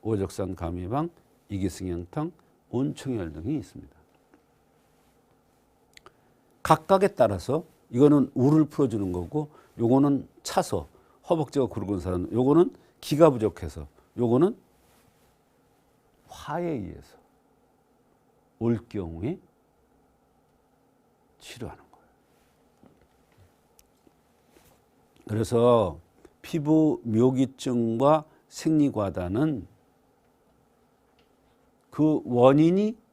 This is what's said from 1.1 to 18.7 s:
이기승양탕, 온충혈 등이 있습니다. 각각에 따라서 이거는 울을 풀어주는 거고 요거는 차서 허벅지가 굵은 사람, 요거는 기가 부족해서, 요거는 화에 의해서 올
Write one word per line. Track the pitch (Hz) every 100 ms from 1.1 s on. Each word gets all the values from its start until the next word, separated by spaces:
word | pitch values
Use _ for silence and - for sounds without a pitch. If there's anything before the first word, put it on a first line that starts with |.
| - _ _ _
이기승양탕, | 101 95 - 92 87 87 - 156 - _ _ _
온충혈 | 120 143 135 135 120 85
등이 | 78 92 151
있습니다. | - - - _ _ _ _ _ _ _ _ _ _ _ _ _ _ _ _ _ _ _ _ _ _ _ _ _ _ _
각각에 | - 156 - 196 190
따라서 | - 113 95 - 143 175 _ _
이거는 | 120 147 147 127
울을 | - 131 156 151
풀어주는 | - 135 107 95
거고 | 90 85 151 147 - _ -
요거는 | 117 131 143 139 - _
차서 | - - 175 95 78 _ _ _ -
허벅지가 | 170 143 143 123
굵은 | - 95 98
사람, | 90 90 92
요거는 | 110 127 156 185 - _ _
기가 | - 147 160
부족해서, | 123 107 - 82 80 71 _ _ -
요거는 | 120 123 180 214 _ _ _ _ _ _ _ _ _ _ _ _ _ _ _ _ _
화에 | - - 151
의해서 | 175 143 87 80 - _ _ _ _ _ _ _ _ _ _ _ _ _ _ _
올 | 117